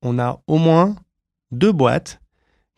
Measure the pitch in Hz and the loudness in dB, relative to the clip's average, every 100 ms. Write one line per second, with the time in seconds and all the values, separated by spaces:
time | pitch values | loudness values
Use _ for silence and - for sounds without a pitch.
0 | 127 123 123 - - 156 165 160 190 208 | -6 -4 -4 -8 -4 0 2 2 2 -4
1 | _ _ _ _ _ 123 202 165 120 127 | _ _ _ _ _ -2 0 2 0 0
2 | - - _ _ _ _ _ | -6 -18 _ _ _ _ _